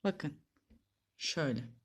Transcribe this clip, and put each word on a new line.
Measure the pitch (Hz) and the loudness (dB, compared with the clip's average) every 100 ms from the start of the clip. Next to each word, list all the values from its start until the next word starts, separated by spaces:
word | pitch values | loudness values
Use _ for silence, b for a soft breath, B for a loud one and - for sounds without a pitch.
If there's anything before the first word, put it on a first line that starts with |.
Bakın. | 202 185 151 151 _ _ _ - _ _ _ - | 2 2 -4 -6 _ _ _ -20 _ _ _ -6
Şöyle. | - 170 143 117 117 - | -2 0 2 0 -4 -14